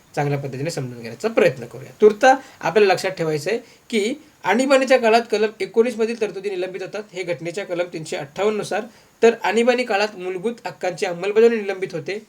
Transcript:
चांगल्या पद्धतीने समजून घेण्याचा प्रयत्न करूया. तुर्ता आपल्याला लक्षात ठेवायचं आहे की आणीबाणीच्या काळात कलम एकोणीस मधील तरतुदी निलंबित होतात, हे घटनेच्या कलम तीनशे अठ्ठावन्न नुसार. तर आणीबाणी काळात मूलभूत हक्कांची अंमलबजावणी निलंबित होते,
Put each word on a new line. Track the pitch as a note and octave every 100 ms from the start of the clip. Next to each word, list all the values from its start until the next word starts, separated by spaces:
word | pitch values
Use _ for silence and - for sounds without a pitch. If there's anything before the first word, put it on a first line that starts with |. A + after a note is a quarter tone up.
| _
चांगल्या | - C#3+ C#3
पद्धतीने | C#3 B2+ D#3
समजून | D#3 B2+ A#2+
घेण्याचा | A#2 A#2 A3+
प्रयत्न | A#3 F#3+ C#3 A#2
करूया. | B2 - -
तुर्ता | G#3+ G#3 C4 C#4 - -
आपल्याला | - G#3+ G3+
लक्षात | F3 F#3+
ठेवायचं | F#3 D#3+ D3+ F3
आहे | A#3 - _ _
की | A3+ G#3 D4 - _
आणीबाणीच्या | - A3 C4+ C4+ B3+ C4
काळात | A3+ A3+ A3+
कलम | G3+ G#3+ -
एकोणीस | F#3+ A3+ A#3 A3
मधील | A3+ A3+
तरतुदी | G#3+ F#3 G3
निलंबित | F3+ F#3 F#3
होतात, | F3+ G3+ G#3
हे | F3
घटनेच्या | F3 E3+ E3 E3+ G3
कलम | E3+ F3+
तीनशे | E3+ D3+ F3
अठ्ठावन्न | D3 - G#3 G#3
नुसार. | D#3 F#3+ A3+ - _ _
तर | A3+ A3+
आणीबाणी | F3+ G#3+ A#3+ B3
काळात | A#3+ G3 G#3 G3+
मूलभूत | F#3 F#3 G#3 A#3+ F#3
हक्कांची | - F3+ F3 F#3+
अंमलबजावणी | E3+ F#3+ G#3 A#3 A#3
निलंबित | G3 F#3+ F#3
होते, | E3 C#3+ G#3